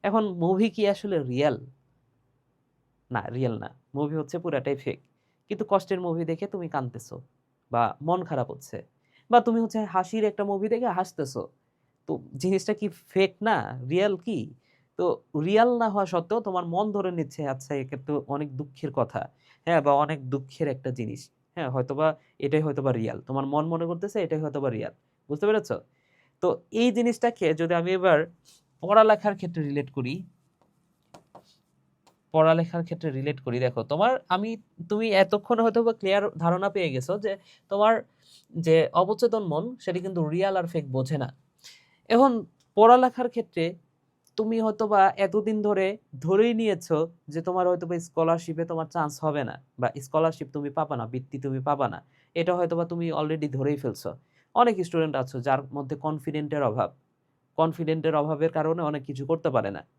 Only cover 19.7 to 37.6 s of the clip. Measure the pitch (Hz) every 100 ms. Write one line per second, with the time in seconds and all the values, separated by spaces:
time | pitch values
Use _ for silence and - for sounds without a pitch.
19.7 | 170 143 139 147 156 131 139 135 - 156
20.7 | 131 131 127 110 - - _ _ - 143
21.7 | 131 127 139 156 156 _ _ 143 156 156
22.7 | 139 135 120 110 120 - 135 139 147 156
23.7 | 165 170 175 202 214 170 156 156 143 135
24.7 | 113 - - _ _ _ 147 208 214 202
25.7 | 101 - _ _ _ _ _ 180 165 _
26.7 | 220 247 214 240 226 233 233 165 156 165
27.7 | 170 170 190 185 151 170 _ _ _ _
28.7 | _ 175 208 220 214 208 196 175 170 147
29.7 | 143 135 - 127 170 185 _ _ _ _
30.7 | _ _ _ _ - _ - _ _ _
31.7 | _ _ _ _ _ _ 160 160 165 165
32.7 | 170 170 165 160 135 139 135 - 120 127
33.7 | 120 117 151 214 262 - 185 214 226 _
34.7 | _ 170 208 226 196 190 208 202 233 226
35.7 | 220 233 226 190 202 202 - 165 180 196
36.7 | 196 170 131 131 202 208 196 _ -